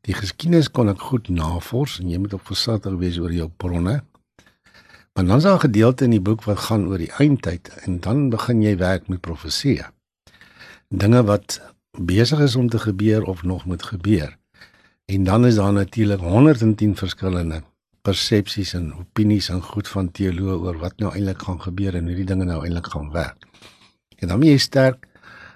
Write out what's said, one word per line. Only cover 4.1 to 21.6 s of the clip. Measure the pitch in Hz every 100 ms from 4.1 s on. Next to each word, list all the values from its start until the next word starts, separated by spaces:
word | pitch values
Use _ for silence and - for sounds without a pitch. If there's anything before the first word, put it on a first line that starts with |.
| _ _ _ _ _ _ _ _ - _
Maar | - 90
dan | 120
is |
daar | 190 185
'n |
gedeelte | 143 107 113 127
in | 127
die | 110
boek | 95 110
wat | 107 101
gaan | - 110 90
oor | 95
die | 82 -
eindtyd | 147 139 85 87 - -
en | - 87
dan | 92 135 139
begin | 113 - 113
jy | 107 95
werk | 90 95 -
met | 90
profeseë. | - 80 76 - 143 87 - _ _ _ _ _ - - - - -
Dinge | 92 101 120
wat | 107 104 - - - _ _ -
besig | 85 95 120 151
is | 143 123
om | 120
te | 113
gebeur | 110 95 107 107
of | 95 90
nog | 90 90 85
moet | 87
gebeur. | - 92 95 98 71 - _ _ - _ _ _
En | - 95
dan | 92 110 123
is |
daar | 107 98
natuurlik | 101 98 113 104 98
honderd | 87 107 151 131
en | 110
tien | 107 104 92
verskillende | 92 - 95 90 82 80 - _ _ _
persepsies | - 92 - 107 98 - 92
en | 87 80
opinies | 73 90 - 107 104 -
en | 90
goed | 85 104 -
van | 101 92
teoloë | - 98 90 95 90
oor | 92 82
wat | 87 -
nou | 101
eintlik | 92 98 92
gaan | - 85